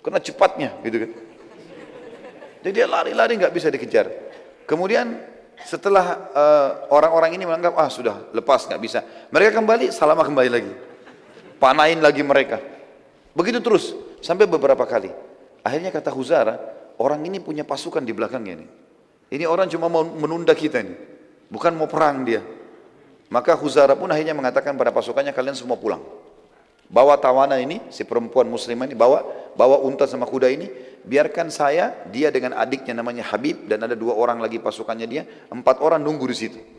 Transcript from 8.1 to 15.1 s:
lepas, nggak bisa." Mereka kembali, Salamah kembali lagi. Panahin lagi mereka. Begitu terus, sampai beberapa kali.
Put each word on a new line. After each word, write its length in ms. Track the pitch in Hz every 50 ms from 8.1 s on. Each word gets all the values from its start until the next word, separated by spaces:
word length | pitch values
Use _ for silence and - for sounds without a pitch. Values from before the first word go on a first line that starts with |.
| 104 98 - - -
lepas, 320 | 110 113 - 139 120 -
nggak 160 | - 98 76
bisa." 240 | 110 110 - 113 - - - - - -
Mereka 320 | - 151 190 220 214 220
kembali, 320 | 226 214 226 240 247 127 -
Salamah 320 | - 160 151 156 160 156
kembali 240 | 147 147 139 127 127
lagi. 240 | 120 120 104 98 98 - - - - - - - - - _ _ - - - - - -
Panahin 400 | - 131 135 151 151 156 165 165
lagi 240 | 156 147 127 131 143
mereka. 400 | 139 139 139 131 - 117 107 - - - - - - - - _ _ _ _ _ _ _
Begitu 240 | 147 170 202 233 247
terus, 320 | 190 - 220 170 - - - - - - - - -
sampai 240 | - 165 185 208 185
beberapa 400 | 170 151 - 139 135 123 127 -
kali. 240 | 120 113 95 92